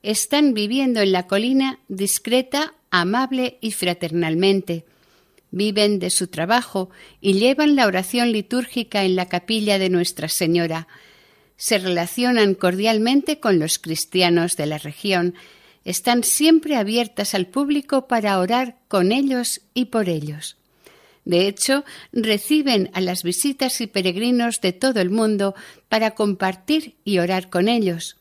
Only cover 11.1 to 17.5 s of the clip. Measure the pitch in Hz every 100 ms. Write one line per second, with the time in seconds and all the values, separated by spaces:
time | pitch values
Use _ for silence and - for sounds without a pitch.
11.1 | _ _ _ _ _ - 214 185 175 175
12.1 | - 247 247 208 185 180 180 214 220 226
13.1 | 277 277 294 226 185 156 - - 160 -
14.1 | 185 180 170 170 - 147 151 147 151 208
15.1 | 185 175 175 - - _ _ - - -
16.1 | 240 226 - 302 330 311 277 202 226 226
17.1 | - 202 202 185